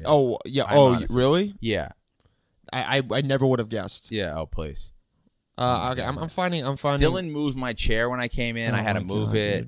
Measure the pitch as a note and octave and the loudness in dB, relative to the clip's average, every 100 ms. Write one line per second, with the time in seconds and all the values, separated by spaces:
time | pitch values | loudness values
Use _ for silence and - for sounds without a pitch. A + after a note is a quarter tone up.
0 | E2 D3 C3 - - C3+ A#2 C#3 C3 A#2+ | 2 4 4 0 -4 -2 4 6 8 6
1 | A2 A#2+ C3 E3+ G3+ - A2+ G2 C#2 - | 2 2 4 4 0 -4 -2 -2 -4 -10
2 | _ _ _ _ _ _ - C3 - C#3 | _ _ _ _ _ _ -10 -6 -2 0
3 | B2 A2+ C#3 C3+ C3 B2 A2 A2+ F#2+ - | 0 -2 0 2 2 2 -2 -6 -8 -10
4 | - G#2+ F2+ D2+ D#2+ - D#2 C#2+ - - | -8 -4 -4 -4 -6 -6 -6 -8 -14 -16
5 | _ _ _ _ _ - B2 A#2+ A#2 B2+ | _ _ _ _ _ -4 -2 0 -2 -4
6 | A2+ C#3+ D#3+ - F3+ E3+ C3 C3+ D3 C#3+ | -6 -6 -6 -4 -2 -2 -4 -2 0 4
7 | D3+ F#3 E3+ D3 D3+ C3 B2+ A2 B2+ A2 | 4 4 -2 -4 -2 -2 -4 -2 0 2
8 | A#2+ B2 A#2+ - A#2+ A#2 A2+ G#2 G#2 F#2 | 2 -2 -4 -2 -2 -2 -2 -2 0 -2
9 | F2+ G#2 G#2+ G#2+ G#2 G2+ | -2 -4 0 0 0 -2